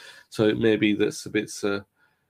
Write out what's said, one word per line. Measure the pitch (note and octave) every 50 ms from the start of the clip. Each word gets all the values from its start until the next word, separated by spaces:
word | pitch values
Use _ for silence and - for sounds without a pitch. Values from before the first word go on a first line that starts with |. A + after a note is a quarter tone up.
| - - - - - _
so | - - A2 G#2+
it | A2 A#2+
may | A#2 A2+ G#2+
be | G#2+ G#2+ G#2 G#2
that | F#2+ G#2+ G#2+
Sabitzer, | G#2+ - - G#2 - G#2+ G#2+ G#2+ - - - G2+ G2+ G2+ - _ _ _ _ _ _ _ _